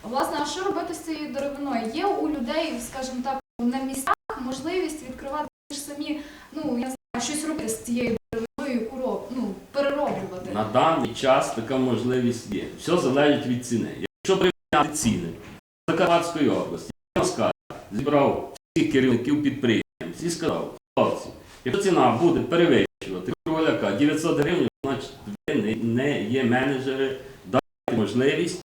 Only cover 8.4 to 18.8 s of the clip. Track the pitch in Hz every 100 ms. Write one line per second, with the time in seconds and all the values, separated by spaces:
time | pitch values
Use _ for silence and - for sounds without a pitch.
8.4 | 226 - 285 240 226 254 254 285 - 262
9.4 | 208 185 - 277 285 285 269 190 190 185
10.4 | - 101 110 120 156 160 117 - 135 135
11.4 | 127 - 110 131 127 113 120 127 120 110
12.4 | - 98 - - - 175 139 135 147 131
13.4 | 123 120 - 117 87 - 95 _ - 190
14.4 | 175 - _ - 147 151 123 98 85 82
15.4 | - - _ _ - 165 170 170 170 156
16.4 | 131 95 80 82 - - _ - - -
17.4 | - - _ - - 101 143 147 131 -
18.4 | - - _ -